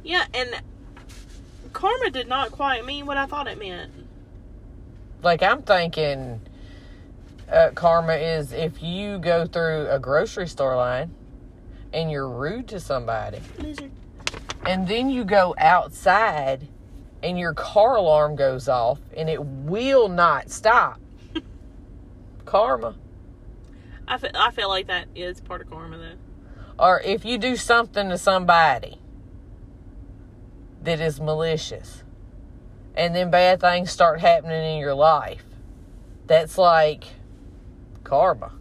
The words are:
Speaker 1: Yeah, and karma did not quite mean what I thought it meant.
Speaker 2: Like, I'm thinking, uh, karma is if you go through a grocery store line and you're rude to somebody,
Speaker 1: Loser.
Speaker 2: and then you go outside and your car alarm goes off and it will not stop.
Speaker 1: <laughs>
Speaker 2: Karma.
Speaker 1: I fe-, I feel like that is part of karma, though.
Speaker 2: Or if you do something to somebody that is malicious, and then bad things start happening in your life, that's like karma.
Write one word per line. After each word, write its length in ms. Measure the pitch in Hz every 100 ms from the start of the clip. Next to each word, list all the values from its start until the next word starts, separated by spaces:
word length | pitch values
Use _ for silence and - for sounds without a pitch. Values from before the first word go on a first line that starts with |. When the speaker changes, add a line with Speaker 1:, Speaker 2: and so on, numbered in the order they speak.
Speaker 1:
Yeah, 220 | - 359 -
and 280 | 247 247 233 - - - - - - - - - - -
karma 380 | - 381 494 466
did 160 | 254 233
not 240 | 262 277
quite 340 | - 277 247 247
mean 200 | 285 285
what 100 | 277
I 100 | 277
thought 220 | 294 254
it 100 | 196
meant. 340 | 202 175 - - - - - - - - - - - - - -
Speaker 2:
Like, 180 | 175 165
I'm 200 | 190 262
thinking, 800 | 277 190 170 160 151 135 131 113 - - - - - - - - - - -
uh, 200 | 160 160
karma 400 | - 170 165 165 160
is 360 | 165 160 143
if 320 | - 165 -
you 360 | 160 180 202 202
go 260 | 170 170 165
through 400 | 175 165 156 147
a 100 | 139
grocery 500 | 127 147 220 - 175
store 260 | - 135 127
line 400 | 123 127 165 - - - - - - - -
and 180 | - 165
you're 180 | 147 135
rude 380 | 120 147 220 240
to 120 | 208
somebody, 580 | - 135 117 113 104 104 - -
Speaker 1:
Loser. 320 | 302 285 277 - - - - - - - 180
Speaker 2:
and 200 | 185 185
then 240 | 220 262
you 140 | 254
go 320 | 202 202 180 -
outside 1080 | 156 175 - - 190 190 220 156 135 135 143 - - - - -
and 160 | 165 180
your 140 | 175
car 420 | 151 - 208 220 247
alarm 400 | 175 151 147 147
goes 320 | 139 127 127
off 320 | 127 117 139 - -
and 140 | 160
it 120 | 147
will 680 | 143 135 143 196 262 269 214
not 400 | 175 175 139 -
stop. 480 | - 214 240 160 117 - - -
Speaker 1:
<laughs> 80 | 320 - - - - - - - - - - -
Speaker 2:
Karma. 500 | 190 233 254 - 107 - - - - - - - - - - -
Speaker 1:
I 80 | 254
fe-, 140 | 262 -
I 160 | 226
feel 160 | 240 202
like 200 | 190 196
that 200 | 180 175 -
is 240 | 180 180
part 220 | - 180
of 80 | 160
karma, 280 | 160 165 165
though. 180 | 165 175 - - - - - -
Speaker 2:
Or 160 | 180 180
if 220 | - 202
you 140 | 214 240
do 180 | 240 247
something 540 | - 233 226 202 196
to 80 | 180
somebody 840 | - 190 180 170 160 120 - - - - - - - - - - - - - - - - - - - -
that 160 | 160 160
is 200 | 160 143
malicious, 840 | 151 156 165 160 - 92 - - - - - - - - - - - -
and 200 | 170 170
then 140 | 180
bad 320 | 175 180 185
things 300 | 180 180 180
start 280 | - 170 156
happening 540 | 175 170 165 160 160
in 60 | 156
your 160 | 143 139
life, 480 | 151 151 104 - - - - - - - - - -
that's 300 | 160 160 -
like 480 | 180 165 156 151 - - - - - - - - - -
karma. 480 | - 135 180 139 - -